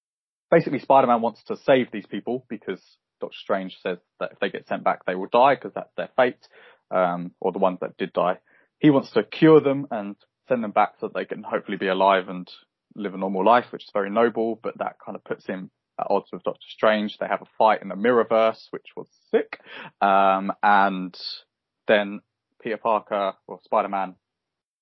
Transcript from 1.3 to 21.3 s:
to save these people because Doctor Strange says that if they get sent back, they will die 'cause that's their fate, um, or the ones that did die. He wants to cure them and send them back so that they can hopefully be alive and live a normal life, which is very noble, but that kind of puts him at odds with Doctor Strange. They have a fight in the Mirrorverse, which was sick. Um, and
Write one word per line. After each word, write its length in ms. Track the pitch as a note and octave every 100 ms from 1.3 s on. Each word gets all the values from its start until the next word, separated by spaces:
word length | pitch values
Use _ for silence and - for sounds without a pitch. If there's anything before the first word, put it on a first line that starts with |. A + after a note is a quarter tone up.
| - -
to 120 | G2+
save 340 | - C3+ A2+
these 140 | G#2+ -
people 400 | G#2 G#2+ B2+ -
because 320 | G#2+ - F#2 _ _ _ _
Doctor 180 | - -
Strange 380 | - G2 F#2+ -
says 160 | G2 F2+ _ -
that 120 | F2+
if 60 | -
they 100 | G2
get 180 | F2+ -
sent 160 | G2
back, 220 | F#2+ - -
they 100 | F#2
will 120 | G2
die 280 | A#2+ C#3 B2+
'cause 180 | G2
that's 200 | F#2+ - -
their 140 | - -
fate, 320 | B2+ - _ _ - _ -
um, 420 | F#2 F2 F2 F2+ -
or 120 | F#2
the 80 | G2
ones 200 | F#2+ F2+
that 160 | - -
did 160 | F#2+
die. 240 | - F2 - _ _ _ _
He 100 | D3+
wants 200 | C3+ -
to 120 | A#2
cure 360 | - - D#3+ D3+
them 280 | C#3 C#3 C#3
and 240 | A2 G2+ G2+ _ _ -
send 160 | B2
them 80 | G#2+
back 220 | G#2+ G2+ -
so 80 | G#2
that 60 |
they 120 | F#2 G2
can 180 | -
hopefully 340 | G#2+ G#2 - F#2+
be 100 | F#2+
alive 420 | F#2 G2 F#2+ F#2
and 200 | F#2 F2+ - _ _ _ -
live 180 | G2+
a 40 | F#2+
normal 260 | F#2+ F#2+
life, 280 | G#2+ A#2+ -
which 120 | -
is 60 | -
very 180 | G#2 G2
noble, 460 | A2 A#2+ A2+ A2+ A2
but 220 | - -
that 200 | - -
kind 120 | - G2+
of 80 |
puts 220 | - - -
him 240 | F#2 G2+ _ _ -
at 80 | -
odds 220 | G2 -
with 120 | F#2
Doctor 220 | - - -
Strange. 480 | - A2 G#2+ G#2 -
They 100 | F#2+
have 140 | G2
a 40 | - -
fight 240 | A2 A2
in 80 | F#2+
the 60 | F#2+
Mirrorverse, 760 | A#2 A#2+ A2 A2+ A2+ A2 -
which 240 | - - -
was 140 | - _ _
sick. 280 | A3 - - - - - -
Um, 540 | G2 G2 G2 F#2+ G2 -
and 560 | G#2+ G2+ G2+ F#2+ F2+ - -